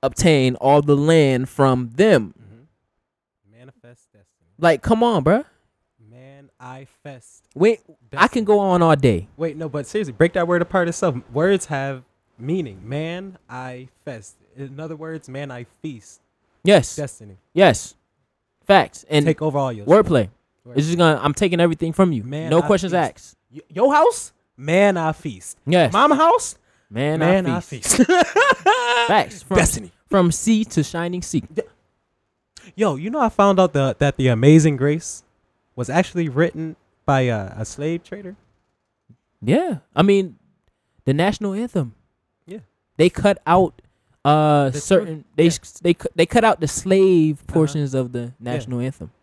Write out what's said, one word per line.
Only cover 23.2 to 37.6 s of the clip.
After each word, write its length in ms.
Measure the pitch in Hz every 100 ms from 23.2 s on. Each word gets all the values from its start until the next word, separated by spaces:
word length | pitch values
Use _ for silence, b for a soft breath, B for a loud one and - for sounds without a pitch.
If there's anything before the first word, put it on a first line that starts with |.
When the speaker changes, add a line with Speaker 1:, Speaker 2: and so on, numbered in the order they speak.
| - _ _ 131
Speaker 2:
Y-, 60 | -
your 240 | 156 254
house? 400 | 294 320 466 - _ _ _
Man, 400 | 139 175 202 180
I 140 | 160
feast. 440 | 156 160 98 - - -
Speaker 1:
Yes. 260 | 175 156
Speaker 2:
Mama 220 | 190 285 277
house? 420 | 330 466 - - _ _ _
Speaker 1:
Man, 300 | 113 143 160
Speaker 2:
Man, 280 | 156 190 180
Speaker 1:
I 100 | 120
Speaker 2:
I 20 |
Speaker 1:
feast. 360 | - 131 - -
Speaker 2:
feast. 120 | 254
<laughs> 1000 | 359 339 - 554 508 - 494 480 240 233
Speaker 1:
Facts. 340 | 208 151 -
From, 140 | - 190
Speaker 2:
Destiny. 340 | 165 - 196 _ _
Speaker 1:
from 240 | 196 175
sea 320 | 160 - 220 220
to 180 | -
shining 380 | 147 170 175 180
sea. 220 | 175 160 - 156
Speaker 2:
Yeah. 80 | - _ _ _ _ _ _ _ _ _ B 180
Yo, 200 | 208 139
you 140 | 175
know 100 | 285
I 100 | 233
found 300 | - 202 190
out 140 | 185
the, 220 | 143 135 117
that 180 | 143 -
The 100 | 131
Amazing 500 | 113 135 160 156 139
Grace 460 | 139 156 - - _ _ _ _ _ -
was 140 | 123
actually 400 | 147 185 175 165
written 460 | 127 165 151 160 156 _ _ -
by 160 | 135
a, 300 | 127 113 95
a 80 | -